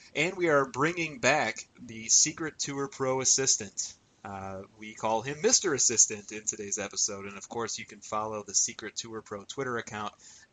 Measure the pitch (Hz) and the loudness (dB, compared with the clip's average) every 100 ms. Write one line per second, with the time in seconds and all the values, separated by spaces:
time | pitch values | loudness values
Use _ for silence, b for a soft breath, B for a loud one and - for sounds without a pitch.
0 | B 139 165 190 175 147 135 120 151 175 | B -2 -2 2 4 4 4 2 0 2
1 | 160 139 123 147 117 - - - 117 110 | -4 2 4 4 2 -2 -12 -16 -14 -12
2 | 113 - - - 160 - - 139 139 - | 4 4 4 0 -6 -4 -4 -2 -4 0
3 | 131 131 127 - 135 - 98 - - - | 0 2 4 4 4 2 0 -8 -10 -10
4 | _ _ 107 98 95 95 98 107 107 110 | _ _ -12 -10 -8 -10 -12 -14 -14 -4
5 | 113 113 123 139 180 - 185 135 - 113 | 0 0 0 0 4 4 4 2 2 6
6 | - 107 - 107 107 107 101 98 98 98 | 4 4 -8 -6 -6 -6 -6 -4 -4 -2
7 | - 98 98 98 - 120 113 - 110 104 | -2 -2 -10 -12 -10 -6 -4 -6 -10 -14
8 | - 107 110 107 104 95 - 117 107 - | -6 -4 -4 -6 -2 0 0 -4 -8 -8
9 | 113 110 - 101 98 - 131 120 - 107 | -8 -10 -10 -12 -10 -6 -4 -4 -6 -8
10 | 104 - B B B | -8 -10 B B B